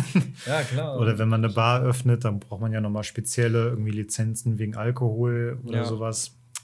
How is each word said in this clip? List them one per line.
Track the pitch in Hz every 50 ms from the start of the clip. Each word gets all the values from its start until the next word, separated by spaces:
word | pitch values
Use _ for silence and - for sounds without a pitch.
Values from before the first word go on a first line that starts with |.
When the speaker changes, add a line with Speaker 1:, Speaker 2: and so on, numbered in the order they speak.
| - - -
Speaker 1:
so. | 180
<laughs> | 131 - - - - 123
Speaker 2:
Ja, | 147 156 135
klar. | - 123 139 160 151 135 123
Speaker 1:
Oder | 113 113 107 101
wenn | 110 110
man | 113 110 113
eine | 110 98
Bar | 113 113 117 123 127 131
öffnet, | 127 127 127 131 127 120 117 120
dann | 110 101 98
braucht | - - 107 95 113
man | 110 110
ja | 110
noch | 107 104
mal | 104 107 104
spezielle | - - 117 104 - - 123 120 117 113 117 113 120
irgendwie | 123 107 107 107 104
Lizenzen | 107 104 - - - 113 113 113 - - 120 110 107
wegen | 110 104 107
Alkohol | 107 110 120 127 127 123 113 110 117 120 120 120 120 120 120 131 123 123
oder | 117 117 117
Speaker 2:
Ja. | 120
Speaker 1:
sowas. | 117 110 107 113 113 110 - - - _ _ _ _ - -